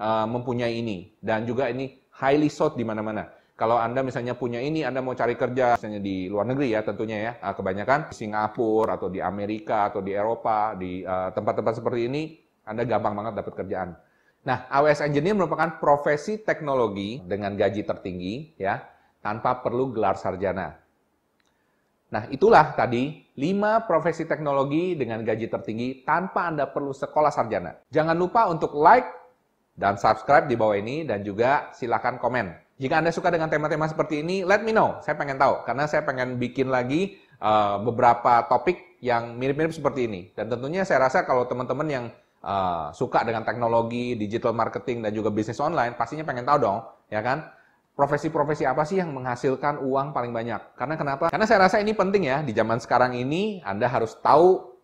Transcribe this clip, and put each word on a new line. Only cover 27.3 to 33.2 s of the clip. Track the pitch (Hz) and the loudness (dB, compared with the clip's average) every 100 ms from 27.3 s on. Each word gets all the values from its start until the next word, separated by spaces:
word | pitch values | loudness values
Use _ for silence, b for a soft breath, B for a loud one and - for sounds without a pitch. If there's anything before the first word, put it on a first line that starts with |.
sarjana. | 143 113 98 85 - - | 2 -2 -2 -4 -14 -4
Jangan | 151 156 | 0 2
lupa | 165 180 233 208 | 2 2 2 2
untuk | 160 156 147 | 0 -2 4
like | 165 247 - - - _ _ _ _ | 8 8 4 -12 -20 _ _ _ _
dan | - 98 101 | -2 0 2
subscribe | 113 110 - 151 156 | 2 2 6 4 6
di | |
bawah | 113 107 101 | 2 2 2
ini | 110 151 | -2 -6
dan | 147 101 101 | -4 -4 -4
juga | 98 120 143 - | 0 2 2 -2
silakan | - 117 110 123 127 | -8 -2 0 -2 -2
komen. | 120 123 92 80 _ - | -2 -2 -4 -8 _ -8
Jika | 131 160 | 0 2
Anda | 165 | 2
suka | 170 | 0